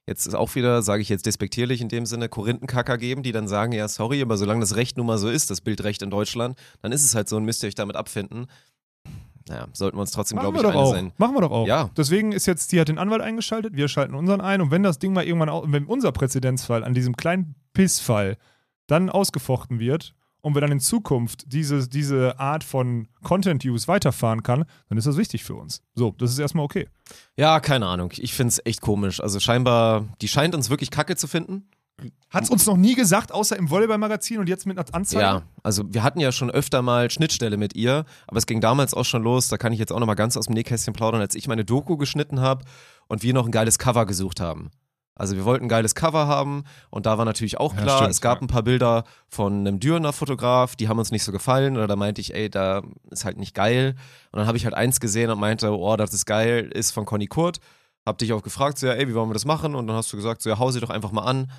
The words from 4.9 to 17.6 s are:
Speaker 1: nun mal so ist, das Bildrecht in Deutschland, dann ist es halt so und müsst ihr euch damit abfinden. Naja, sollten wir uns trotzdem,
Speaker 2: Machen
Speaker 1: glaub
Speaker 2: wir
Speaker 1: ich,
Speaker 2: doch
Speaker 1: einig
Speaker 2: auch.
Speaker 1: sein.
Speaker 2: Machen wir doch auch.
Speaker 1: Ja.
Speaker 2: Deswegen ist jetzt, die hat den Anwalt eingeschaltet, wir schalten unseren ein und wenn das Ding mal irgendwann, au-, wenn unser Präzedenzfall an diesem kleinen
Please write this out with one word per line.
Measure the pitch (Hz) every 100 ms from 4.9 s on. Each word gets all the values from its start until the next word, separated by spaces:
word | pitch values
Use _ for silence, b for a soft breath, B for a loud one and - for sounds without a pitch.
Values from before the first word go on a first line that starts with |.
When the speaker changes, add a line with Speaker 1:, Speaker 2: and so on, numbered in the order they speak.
| -
Speaker 1:
nun | 117
mal | 110
so | 104
ist, | 139 -
das | 98
Bildrecht | 113 101 101 104
in | 98
Deutschland, | 101 107 117 123 127 B B
dann | 107
ist | 143 143
es | 113
halt | 98
so | 107
und | 110
müsst | 113
ihr | 107
euch | 98
damit | 101 -
abfinden. | - 110 98 117 127 b b b _ _ - - - - -
Naja, | 58 -
sollten | - 98 -
wir |
uns | 98
trotzdem, | - 101 220
Speaker 2:
Machen | 101
Speaker 1:
glaub | -
Speaker 2:
wir | 208
Speaker 1:
ich, |
Speaker 2:
doch | 151
Speaker 1:
einig | 135
Speaker 2:
auch. | 98
Speaker 1:
sein. | 92 -
Speaker 2:
Machen | 233 277
wir |
doch | 170
auch. | 113 104
Speaker 1:
Ja. | 143 135 -
Speaker 2:
Deswegen | 143 190 214
ist | 190 -
jetzt, | 170 -
die | 180
hat | 156
den | 156
Anwalt | 190 220
eingeschaltet, | 220 226 - 226 220 143
wir | 143
schalten | 147 127 135
unseren | 175 196
ein | 190 196
und | 151
wenn | 170
das | 202 143
Ding | 190
mal | 185
irgendwann, | 165 170 156
au-, | 160 151
wenn | 143 143
unser | 254 208
Präzedenzfall | 123 135 135 127 127 - 117
an | 127 127
diesem | 123 117
kleinen | 165 185 160 -